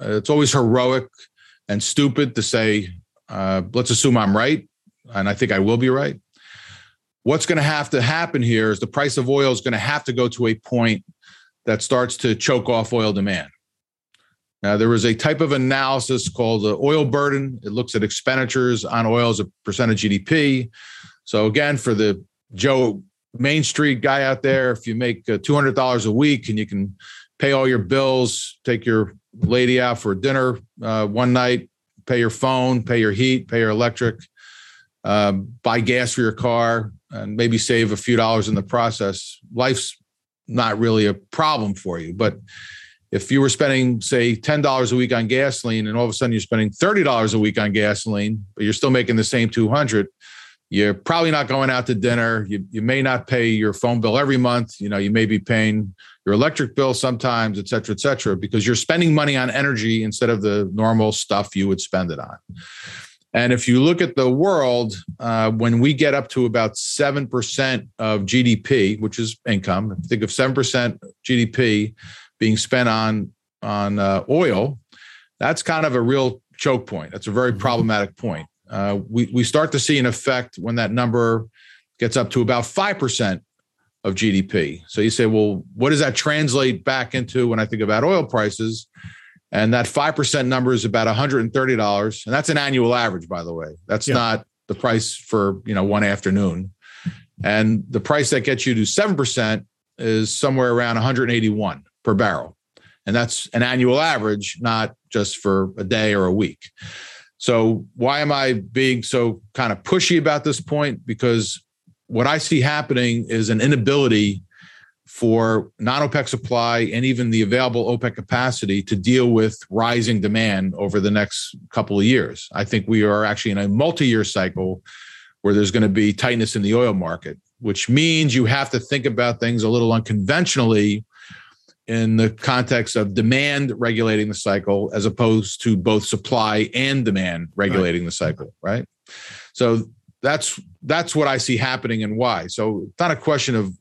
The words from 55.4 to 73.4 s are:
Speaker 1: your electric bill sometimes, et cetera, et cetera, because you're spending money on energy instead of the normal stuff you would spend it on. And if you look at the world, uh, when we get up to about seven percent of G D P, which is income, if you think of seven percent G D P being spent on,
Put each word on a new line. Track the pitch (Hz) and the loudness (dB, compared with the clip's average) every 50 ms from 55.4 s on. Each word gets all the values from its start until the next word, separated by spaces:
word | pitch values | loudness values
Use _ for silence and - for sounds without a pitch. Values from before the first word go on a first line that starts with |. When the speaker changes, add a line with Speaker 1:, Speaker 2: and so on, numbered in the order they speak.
| 95 - 117 110 110 107 107 107 107 95 90 - - - - _ - | 0 0 0 2 2 2 2 0 -2 -4 -8 -14 -20 -20 -16 _ -2
Speaker 1:
your | 95 101 | 0 2
electric | 110 135 156 151 - 139 117 - | 4 2 2 0 -2 -6 -4 0
bill | 143 139 131 123 | 0 0 0 0
sometimes, | - - 127 123 110 - 127 120 117 110 110 98 101 | 0 -2 -2 -2 -2 -2 0 0 0 0 -2 -2 -4
et | 92 - | -6 -4
cetera, | 123 110 - - | -4 -4 -2 -4
et | 104 - | -4 -2
cetera, | - 143 131 - - 113 95 | 0 0 0 0 -2 -2 -2
because | 90 101 98 - 110 98 | -2 -2 -2 -2 0 2
you're | 120 120 | 2 0
spending | - - - 160 175 175 165 | 0 0 0 2 2 4 4
money | 151 151 147 147 139 | 4 4 2 2 0
on | 131 127 127 | 0 0 -2
energy | 123 135 143 143 131 107 107 113 113 110 110 | -2 0 0 0 0 0 0 0 0 0 0
instead | 107 101 - 123 117 | -2 -2 0 0 2
of | 117 101 | 2 2
the | 101 104 101 104 101 92 | 2 0 0 0 -2 -2
normal | 92 107 110 113 113 113 110 107 | -2 0 2 2 4 4 2 2
stuff | 104 - - - 101 101 101 - - | 0 -2 -2 -2 0 -2 -2 -2 -2
you | 98 98 98 | -2 0 0
would | 95 - | 0 -2
spend | - - - 92 92 85 | -4 -4 -2 -2 -2 -2
it | 76 67 | -6 -8
on. | 67 - - - _ - - - - - - - - - - - - - - _ _ _ - | -10 -14 -16 -18 _ -20 -20 -18 -18 -20 -20 -18 -18 -18 -18 -18 -20 -20 -20 _ _ _ -2
And | 113 120 123 | 0 2 2
if | 123 113 - 123 | 2 2 2 2
you | 120 127 | 4 4
look | 139 165 175 175 | 6 4 4 2
at | 180 127 - | 0 -2 0
the | 139 127 127 | 0 2 2
world, | 127 139 175 202 190 156 135 127 123 120 120 110 98 90 - - - - | 2 2 2 2 2 2 2 2 2 0 0 -2 -6 -10 -14 -16 -12 -8
uh, | 123 117 113 113 110 110 | -4 -2 0 0 0 0
when | 110 110 117 117 117 117 | 0 2 2 2 4 4
we | 123 147 | 4 4
get | 147 127 151 143 139 | 4 4 2 2 2
up | 139 120 - | 0 -2 -2
to | - 131 123 | -2 0 0
about | 117 110 120 110 104 107 - | 2 2 0 0 0 -2 -6
seven | - - - - 147 139 139 143 135 | -8 -6 -2 0 0 0 0 -2 -4
percent | - - 123 117 - - - 135 131 127 110 - - _ - | -4 -4 -4 -4 -4 -2 -2 0 0 -2 -4 -6 -10 _ -6
of | 113 110 107 101 98 | -2 -2 -2 -2 -2
G | 95 123 127 | 0 2 2
D | 123 123 113 | 4 4 2
P, | 107 - - 135 120 98 95 110 | 2 2 0 2 2 2 2 0
which | 107 107 104 - - | -2 -4 -6 -4 -4
is | 117 110 - _ - | -6 -6 -6 _ -4
income, | 120 107 95 95 101 90 95 107 107 | -2 -2 -2 0 -2 -2 -2 -2 -4
if | 92 - | -6 -6
you | - - | -6 -4
think | 120 104 | -4 -2
of | 107 104 | -2 -2
seven | - - 131 131 127 | 0 0 0 0 2
percent | 139 123 - - 127 120 117 - - - - - _ | 0 0 0 0 0 0 -2 -4 -8 -14 -20 -20 _
G | - - 127 120 117 | -4 0 0 2 0
D | |
P | 110 - 131 123 113 107 104 104 107 - - - - - - - _ _ - | 0 0 0 2 2 2 0 0 -4 -6 -12 -20 -20 -20 -20 -20 _ _ -2
being | 113 110 110 | 0 2 2
spent | 110 - - 131 127 123 117 | 0 0 0 0 2 2 2
on, | 110 110 110 110 110 107 98 - _ _ | 2 0 0 0 -2 -2 -4 -8 _ _